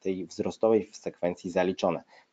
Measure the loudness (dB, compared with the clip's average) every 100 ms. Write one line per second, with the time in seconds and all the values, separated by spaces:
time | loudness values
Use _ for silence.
0 | -6 -6 -6 -6 -6 0 4 4 2 -10
1 | -12 -4 -4 -4 -4 0 0 0 0 -2
2 | -6 -20 _